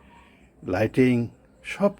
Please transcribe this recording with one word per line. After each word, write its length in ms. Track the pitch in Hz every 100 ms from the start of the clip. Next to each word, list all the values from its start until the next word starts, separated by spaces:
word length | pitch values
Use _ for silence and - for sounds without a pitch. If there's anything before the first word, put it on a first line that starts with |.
| - - - _ _ _ -
লাইটিং, 640 | 92 110 - 127 120 117 - _ _
সব 280 | - - 196 202